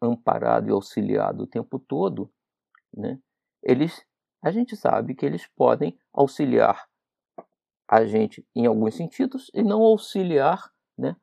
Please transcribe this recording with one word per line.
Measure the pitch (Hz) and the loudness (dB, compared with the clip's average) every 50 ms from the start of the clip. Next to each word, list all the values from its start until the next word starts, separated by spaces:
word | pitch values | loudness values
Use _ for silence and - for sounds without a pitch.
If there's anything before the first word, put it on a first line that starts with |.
amparado | - 117 120 120 _ - - 113 117 117 117 117 110 107 | -4 -4 -4 -2 _ -2 -2 0 0 0 0 0 2 0
e | |
auxiliado | 107 98 101 - - - 104 101 104 107 104 101 107 107 104 | -2 -2 -2 -4 -4 -4 -2 0 0 0 -2 -2 -4 -6 -8
o | |
tempo | 101 - 117 113 - - 131 | -8 -8 -8 -8 -8 -10 -12
todo, | - _ 135 147 185 196 147 92 - - _ _ _ _ _ _ _ _ _ _ _ _ - | -8 _ -4 -2 -2 -2 -4 -6 -8 -10 _ _ _ _ _ _ _ _ _ _ _ _ -14
né? | - 104 - - 269 _ _ _ _ _ _ _ _ | -10 -10 -10 -10 -10 _ _ _ _ _ _ _ _
Eles, | - - 127 123 151 170 - - - _ _ _ _ _ _ _ | 0 2 2 2 2 -2 -4 -10 -20 _ _ _ _ _ _ _
a | - 156 | -4 -2
gente | 180 226 240 247 220 | -2 -2 -4 -4 -6
sabe | 208 - - - 110 117 120 127 | -2 0 2 2 2 0 -4 -6
que | 131 - | -4 -4
eles | 143 160 175 - | -4 -4 -6 -10
podem | - _ - 131 123 120 123 143 160 - _ _ _ | -14 _ 2 2 4 4 2 0 -4 -6 _ _ _
auxiliar | - - 143 139 - - 151 131 120 113 110 110 101 - - - _ _ _ _ _ _ _ _ _ - - _ _ _ _ _ _ _ _ | 0 0 0 0 0 -2 -2 2 4 4 4 4 2 0 -6 -16 _ _ _ _ _ _ _ _ _ -20 -20 _ _ _ _ _ _ _ _
a | - - 110 113 | 2 2 4 4
gente | 107 107 110 110 107 - - - _ _ | 2 2 0 0 0 -4 -12 -20 _ _
em | - 233 | 0 2
alguns | 233 220 220 220 110 - | 2 2 2 0 -2 -2
sentidos | - 170 165 - - 269 254 - 262 - - | -4 -8 -8 -4 -4 -4 -4 -4 -10 -14 -10
e | - - | -4 -2
não | 214 202 202 220 | 0 0 2 4
auxiliar, | 220 226 220 208 - - - 196 190 180 160 139 135 151 180 - - - _ _ _ _ _ | 4 4 4 4 0 -4 -6 -4 -2 0 0 2 2 2 0 -2 -6 -14 _ _ _ _ _
né, | - 127 139 170 - | -8 -6 -6 -8 -10